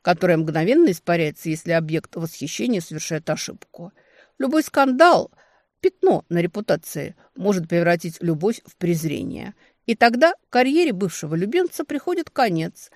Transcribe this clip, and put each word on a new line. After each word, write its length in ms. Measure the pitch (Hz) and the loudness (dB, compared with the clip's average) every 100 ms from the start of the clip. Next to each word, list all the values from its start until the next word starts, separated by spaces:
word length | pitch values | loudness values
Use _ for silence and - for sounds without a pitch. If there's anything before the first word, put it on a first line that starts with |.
которая 360 | - 175 180 160 | -2 0 2 2
мгновенно 540 | 160 160 170 294 330 | 0 0 2 4 4
испаряется, 580 | 170 - 170 151 - 170 | 2 -2 0 0 -4 -8
если 220 | 160 165 | -6 -2
объект 440 | 165 156 160 - - | -2 0 -4 -6 -10
восхищения 680 | 165 - 147 - 247 208 | -10 -8 -10 -6 -2 -2
совершает 480 | - 156 - 160 156 | -4 -10 -8 -8 -4
ошибку. 640 | 151 - - - - 175 _ _ _ _ - | -6 -6 -14 -20 -20 -20 _ _ _ _ -6
Любой 240 | 262 311 | 0 0
скандал, 680 | - - 269 254 349 320 - _ _ _ _ _ | 0 0 2 6 6 6 0 _ _ _ _ _
пятно 460 | 381 - 370 185 - | -4 0 2 2 0
на 100 | 170 | -2
репутации, 760 | 170 104 - 151 - 156 123 - _ - | -2 -4 -2 -2 -2 -10 -12 -14 _ -6
может 320 | 185 185 160 | -2 -2 0
превратить 500 | 170 170 175 175 - | 0 2 0 -2 -6
любовь 400 | 170 156 196 226 - | -4 -2 -2 -4 -10
в 100 | - | -6
презрение. 800 | 175 170 156 139 - - - - _ _ - | -2 -2 -2 -6 -8 -10 -14 -16 _ _ -6
И 100 | 226 | 2
тогда 380 | 233 233 330 349 _ | 4 6 2 2 _
карьере 440 | 247 262 311 330 | 0 2 2 2
бывшего 420 | 185 190 - 151 165 | 0 -4 -6 -6 -4
любимца 480 | 202 349 349 - | -2 -2 -2 -6
приходит 460 | 311 294 - 359 320 | -8 -8 -2 -2 -2
конец. 640 | - 233 165 170 - - | 0 0 0 -4 -10 -20